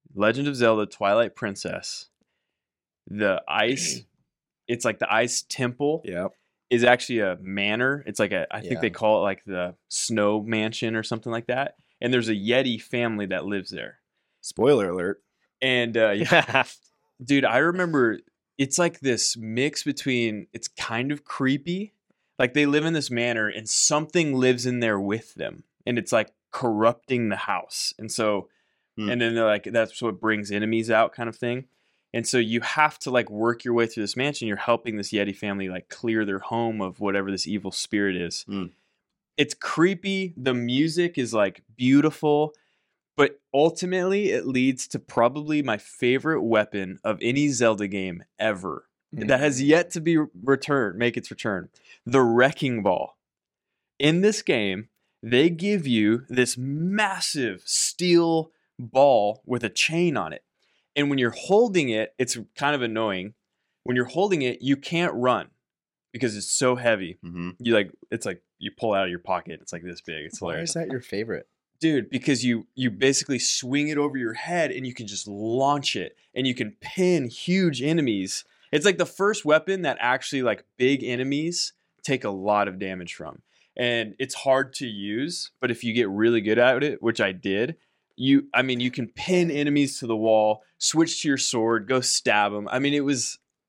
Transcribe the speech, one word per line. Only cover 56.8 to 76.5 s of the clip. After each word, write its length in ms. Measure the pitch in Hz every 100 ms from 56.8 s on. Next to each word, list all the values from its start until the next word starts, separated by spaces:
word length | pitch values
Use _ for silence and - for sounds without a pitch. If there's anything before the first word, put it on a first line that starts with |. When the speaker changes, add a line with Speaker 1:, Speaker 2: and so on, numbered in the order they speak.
| 175 202 202 185 - 151 120 90 -
Speaker 1:
steel 840 | - - - 180 170 165 160 160 _ _ -
ball 600 | 120 131 143 120 104 110 -
with 180 | 123
a 60 | 110
chain 460 | - - 160 175 127
on 180 | 80
it. 100 | 67 _ _ _ _ _ 143
And 140 | 143
when 100 | 135
you're 120 | 120
holding 580 | - - 202 240 185 131
it, 240 | 110 110 -
it's 200 | 123 120 107 -
kind 200 | 143 147
of 60 |
annoying. 520 | 120 110 110 92 98 - _ _ _ _
When 120 | - 123
you're 100 | 123
holding 360 | 165 202 170
it, 200 | 127 -
you 160 | 127 139
can't 360 | - 170 175
run 360 | 110 127 110 69 _ _ _ _ _ _
because 220 | 117 120 104
it's 120 | -
so 260 | - 127 123
heavy. 420 | 120 107 87 90 87
Speaker 4:
Mm-hmm. 260 | 87 87 -
Speaker 1:
You, 140 | 120
like, 180 | 110 98 - -
it's 140 | - 107
like 160 | 90 _ _
you 120 | 98
pull 220 | - 117
it 40 | 98
out 80 | 92
of 40 |
your 100 | 87
pocket. 400 | - 90 85 80
It's, 120 | -
like, 100 | 87
this 180 | 87 87
big. 240 | - 80 76
It's 160 | -
Speaker 3:
Why 100 | 85
Speaker 1:
hilarious. 180 | 80 117
Speaker 3:
is 20 | 170
that 140 | 170
your 100 | 127
favorite? 460 | - 101 113 85 - _ _ -
Speaker 1:
Dude, 300 | 160 143 104
because 340 | 123 151 127
you, 220 | 123 113 - -
you 140 | 127
basically 480 | 98 131 135 - 127
swing 500 | - - 123 143 147
it 80 | 151
over 180 | 147 131
your 160 | 117
head 380 | 113 165 175 147
and 140 | 131 131
you 80 | 123
can 100 | 107
just 200 | 101 104
launch 680 | 101 110 123 135 143 135 104
it 220 | 85 _ _
and 140 | -
you 80 | 131